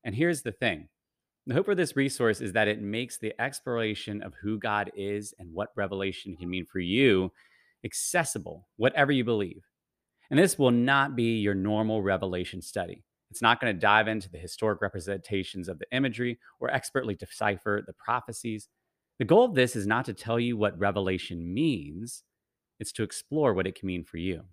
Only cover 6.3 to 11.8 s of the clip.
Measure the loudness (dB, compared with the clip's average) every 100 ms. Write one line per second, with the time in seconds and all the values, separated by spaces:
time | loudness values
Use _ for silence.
6.3 | -10 -6 -6 -6 -6 0 4 6 6 2
7.3 | _ _ _ _ _ -10 -8 -2 -2 -2
8.3 | -6 -10 -14 _ 0 2 4 4 4 2
9.3 | 0 -2 -8 _ _ _ _ _ _ _
10.3 | 4 4 6 6 6 4 4 2 2 0
11.3 | 2 2 2 2 2